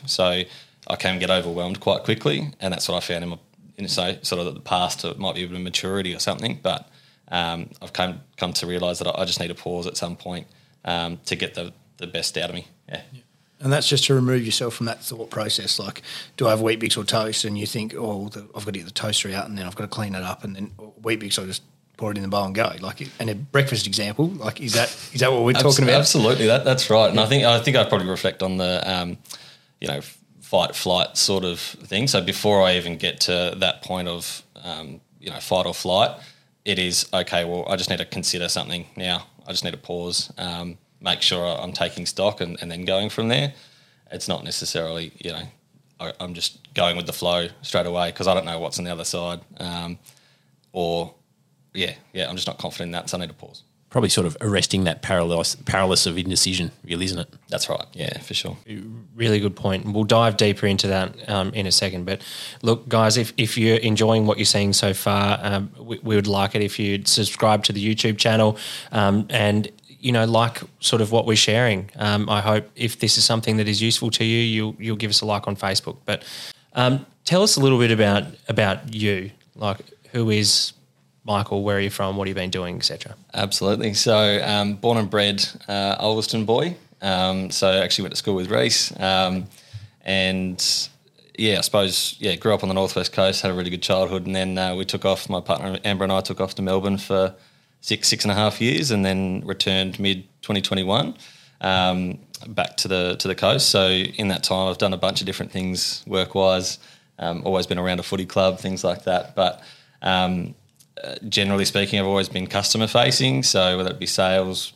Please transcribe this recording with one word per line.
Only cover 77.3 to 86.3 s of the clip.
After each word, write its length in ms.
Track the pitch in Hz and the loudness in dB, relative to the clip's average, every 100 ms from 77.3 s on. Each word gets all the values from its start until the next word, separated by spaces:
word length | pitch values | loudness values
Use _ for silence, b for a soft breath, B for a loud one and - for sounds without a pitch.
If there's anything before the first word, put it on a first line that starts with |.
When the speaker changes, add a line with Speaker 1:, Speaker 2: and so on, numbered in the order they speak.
| 175 | 4
Speaker 4:
us 140 | 208 - | 4 4
a 40 | |
little 180 | 135 127 | 4 6
bit 140 | 120 | 4
about, 320 | 110 104 101 - - - | 6 6 4 0 -12 -6
about 440 | 113 104 95 - | 0 2 0 -4
you. 380 | 110 104 98 92 - _ | -4 -2 -2 -4 -14 _
Like, 240 | - 107 95 - - - | -6 -4 -4 -8 -20 -8
who 180 | 123 110 | -2 2
is 440 | 107 101 - - - _ _ _ _ | 4 4 2 0 -6 _ _ _ _
Michael? 400 | 113 101 101 101 | -4 -2 0 -2
Where 140 | 101 101 | 0 0
are 20 | |
you 100 | 98 | 0
from? 260 | - 98 98 | -2 -2 -2
What 120 | 98 | -4
have 80 | 95 | -4
you 40 | |
been 100 | 92 | -4
doing, 260 | 92 87 87 | -4 -4 -4
et 80 | |
cetera? 320 | - - - - - | -4 -4 -12 -16 -10
Speaker 1:
Absolutely. 600 | - 101 - 95 110 113 | -4 -2 0 0 2 0
So, 460 | 101 - 107 107 104 | 2 4 6 6 4
um, 300 | 69 104 104 | 2 0 0
born 220 | 101 120 117 | 0 2 2
and 140 | 101 | 2
bred, 340 | 107 101 101 - - - | 2 2 2 -2 -4 -6
uh, 300 | 101 98 98 | -2 0 0
Ulverston 480 | 107 110 107 | 0 0 0